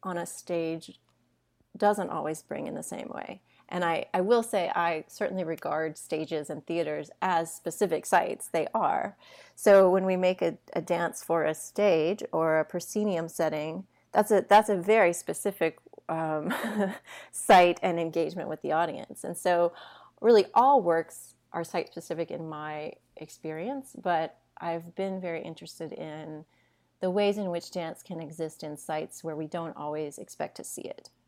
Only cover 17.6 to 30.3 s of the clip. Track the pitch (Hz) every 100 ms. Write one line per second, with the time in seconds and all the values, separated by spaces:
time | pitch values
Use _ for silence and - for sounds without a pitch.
17.6 | 175 170 185 170 165 165 156 180 - 156
18.6 | 151 156 170 - - - - 175 185 175
19.6 | 175 - - - - _ 220 226 - -
20.6 | 254 285 175 165 165 - - _ _ 170
21.6 | 165 180 - - - 160 160 160 160 151
22.6 | 151 151 151 - _ - 151 - 160 156
23.6 | 196 277 269 - 185 165 160 - _ -
24.6 | 170 165 170 - 196 190 185 165 170 160
25.6 | 165 - 160 - 156 151 156 156 160 _
26.6 | _ _ _ _ 185 185 202 202 190 170
27.6 | - 185 165 165 - 170 156 160 160 -
28.6 | 156 147 - 156 156 - 160 156 156 175
29.6 | 165 - 147 151 151 - -